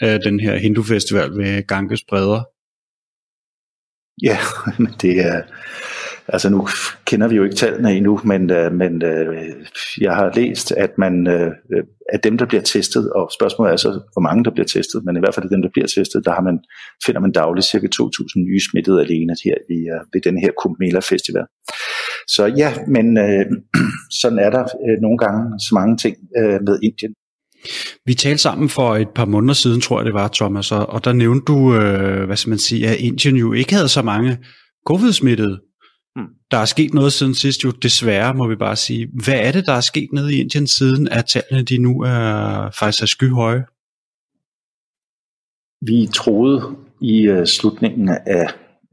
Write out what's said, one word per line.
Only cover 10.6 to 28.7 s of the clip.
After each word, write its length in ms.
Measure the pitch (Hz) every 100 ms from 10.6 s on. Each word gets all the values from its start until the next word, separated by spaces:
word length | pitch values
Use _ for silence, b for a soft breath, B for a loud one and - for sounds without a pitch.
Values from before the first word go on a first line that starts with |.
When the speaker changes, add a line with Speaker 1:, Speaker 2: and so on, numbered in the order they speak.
| -
Speaker 2:
at 260 | - 98 -
man, 280 | 95 90 87
øh, 260 | 87 85 78 - 92 - _ -
at 120 | 104
dem, 140 | 110 117
der 80 | 117
bliver 160 | 104
testet, 500 | 101 104 92 - -
og 180 | 98 87 -
spørgsmålet 340 | 98 - 104
er 40 | 82
så, 140 | - 98 -
hvor 100 | -
mange 220 | 82 123
der 60 | 117
bliver 160 | - -
testet, 380 | 98 - 87
men 120 | 87 87
i 20 |
hvert 160 | 98
fald 160 | - 95
dem, 120 | 98
der 60 | 90
bliver 140 | - 117
testet, 380 | - 92 107
der 80 | -
har 100 | 85
man, 160 | 92 85 B B B - -
finder 140 | 104
man 120 | 98
dagligt 340 | 87 80 87 -
cirka 200 | 104 104
to 240 | - -
tusind 340 | - - 92
nye 160 | 90 95 -
smittede 300 | - - 92
alene 360 | 73 82 82 85
her 140 | - - -
i, 80 | 85 82
øh, 60 | 82 -
ved 80 | 92
den 180 | 90 90
her 120 | 95 -
Kumbh 160 | - 82
Mela 200 | 92 90
Festival. 460 | - 90 - 90 - _ B B B B B B -
Så 200 | - 104
ja, 280 | 139 151 - -
men, 320 | 131 117 113
øh, 280 | 101 98 101 - - -
<clears throat> 380 | 117 - - -
sådan 180 | 120 113
er 120 | 101
der, 140 | 127 123 - 120
øh, 80 | 107
nogle 160 | 107 117
gange 220 | 110 107 117 104
så 120 | -
mange 240 | 101 101 113
ting, 200 | 113 95 - 120
øh, 200 | 110 98 101
med 120 | 98
Indien. 320 | 107 - 110 107 _ _ _ B B B B B -
Speaker 1:
Vi 80 |
talte 240 | 127 139 147
sammen 260 | 131 101
for 280 | 143